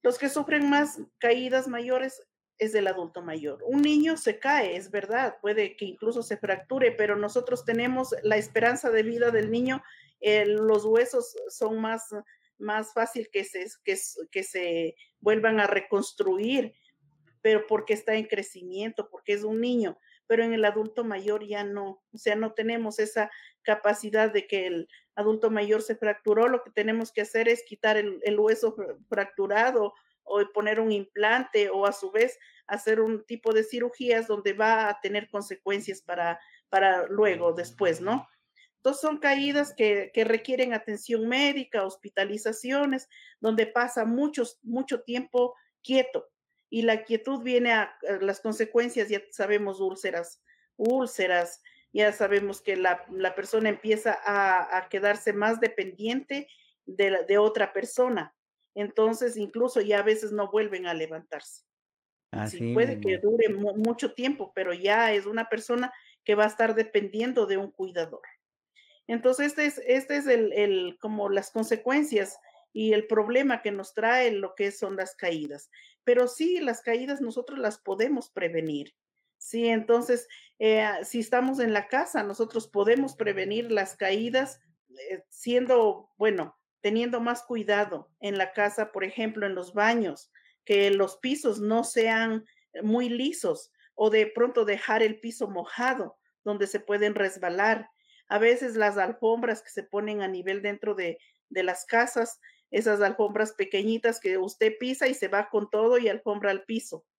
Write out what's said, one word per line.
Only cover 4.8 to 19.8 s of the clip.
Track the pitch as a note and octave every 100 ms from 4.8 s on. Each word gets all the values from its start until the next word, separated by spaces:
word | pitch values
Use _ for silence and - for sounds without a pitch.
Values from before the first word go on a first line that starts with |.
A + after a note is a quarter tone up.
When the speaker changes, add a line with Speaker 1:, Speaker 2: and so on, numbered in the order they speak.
| F#3+
Speaker 1:
verdad, | G3+ G3 A#3 B3+ -
puede | G#3 G#3+ G3+ -
que | G3+
incluso | F3+ G#3+ A#3+
se | A3+ G#3
fracture, | G3+ F#3+ - C4 A#3+
pero | A3+ G#3 G#3
nosotros | G#3 B3 B3 A#3+ -
tenemos | A3+ A#3+ B3+ C4 -
la | G#3+ G#3+
esperanza | G#3 A3+ A#3 C4+ C4
de | A3+
vida | A3 A#3 A#3+
del | A3+ G#3+
niño, | A#3 B3+ C4 - - _ _
eh, | G#3 G#3+ G#3
los | G#3+ A3 G#3+
huesos | G#3 A3+ B3 B3+ A#3+ - -
son | - A3 A3
más, | A3 A3+ - G#3 - _ _ _
más | G#3 G#3+ A3
fácil | - A3+ A#3+ A3
que | G3
se, | G3 F#3+ F#3+ -
que | -
s-, | F#3+ - - E3
que | F#3+
se | F#3 F#3 F3 E3+ D#3+ - _ _
vuelvan | G#3 A3 A3 A3
a | G3+
reconstruir, | G3 F#3+ G3 - - G3 F#3 A3 C4+ A3+ _ _ _ _ _ _ _
pero | A3 G#3+ G#3+
porque | G#3+ G#3+
está | G#3+ A3 A3
en | G#3+
crecimiento, | G3 F#3+ F#3 F3+ F#3 A3 A3 G3+
porque | - -
es | G3+
un | G#3+ A3
niño, | A#3+ B3